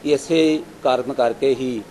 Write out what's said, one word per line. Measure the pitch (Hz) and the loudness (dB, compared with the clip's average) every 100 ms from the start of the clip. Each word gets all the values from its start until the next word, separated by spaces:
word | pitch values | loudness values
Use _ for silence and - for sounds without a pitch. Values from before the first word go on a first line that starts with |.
| 147 | 0
ਇਸੇ | 143 - 165 160 156 - - | -2 2 2 4 2 -4 -4
ਕਾਰਨ | 139 127 123 | 0 0 -2
ਕਰਕੇ | - 117 113 135 131 | 0 0 2 0 0
ਹੀ | 131 117 101 | -2 -6 -10